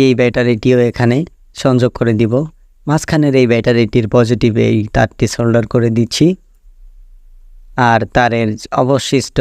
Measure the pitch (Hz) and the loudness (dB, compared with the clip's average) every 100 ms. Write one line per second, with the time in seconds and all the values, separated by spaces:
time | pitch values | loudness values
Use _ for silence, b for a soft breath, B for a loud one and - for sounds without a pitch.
0 | 135 120 123 123 120 113 123 123 120 - | 2 2 0 0 0 0 2 2 0 0
1 | 120 127 170 _ _ - 135 127 120 - | 0 0 -4 _ _ -4 0 2 0 0
2 | 117 110 113 123 160 - _ _ - 156 | -2 0 0 0 -4 -12 _ _ -4 -4
3 | - 160 147 131 123 117 123 120 110 123 | -2 0 2 2 2 2 0 0 2 0
4 | 107 127 113 117 120 113 113 113 104 - | 0 0 2 2 0 0 0 0 -2 -2
5 | 117 - 117 - 117 117 107 123 117 113 | -2 -2 -6 -2 0 0 0 -2 0 0
6 | 117 - 160 185 _ _ - - - - | -2 2 0 0 _ _ -20 -20 -20 -20
7 | - - - - - - - - 120 113 | -20 -20 -20 -20 -20 -20 -14 -2 0 0
8 | 107 131 120 117 113 107 - - 131 135 | 0 0 0 0 -4 -6 -8 -4 0 -2
9 | - 135 - - | 0 -2 -2 0